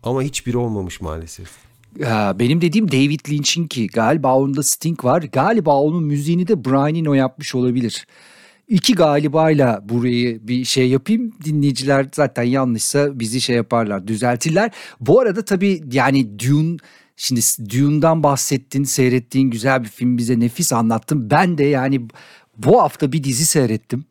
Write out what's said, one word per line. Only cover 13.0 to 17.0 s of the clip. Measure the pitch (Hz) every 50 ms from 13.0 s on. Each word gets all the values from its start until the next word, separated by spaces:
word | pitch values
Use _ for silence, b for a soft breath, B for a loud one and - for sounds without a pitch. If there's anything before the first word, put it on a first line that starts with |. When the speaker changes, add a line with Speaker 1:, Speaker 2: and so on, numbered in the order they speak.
| 143 147 139 123
Speaker 2:
bizi | 113 107 113 131
şey | 123 - 120
yaparlar, | 117 110 _ - 117 113 104 104 98 90
düzeltirler. | 104 113 104 123 123 123 120 - 160 156 185 214 233 B B B B B B
Bu | 120 127 208 247
arada | 262 220 180 220 220
tabii | - 202 180 190 202 190 165 156 131
yani | 120 135 127 135 135 139 127 107 101 104
Dune, | 113 127 147 151 156 165 170 147 b b b b